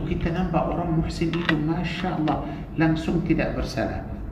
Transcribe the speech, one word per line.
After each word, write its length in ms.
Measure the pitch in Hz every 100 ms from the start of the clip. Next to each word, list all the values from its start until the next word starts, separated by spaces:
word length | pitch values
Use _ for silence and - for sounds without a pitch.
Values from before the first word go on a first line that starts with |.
| -
kita 240 | 170 170
nampak 320 | 170 185 -
orang 400 | - 165 175 165
muhsin 320 | 165 - 165
itu, 240 | 170 175 151
Masya 640 | 151 170 185 - 180 156
Allah, 240 | 151 127 - - - -
langsung 480 | 160 156 - 165 -
tidak 320 | 156 127 127
bersalah. 480 | - 123 98 85 - - -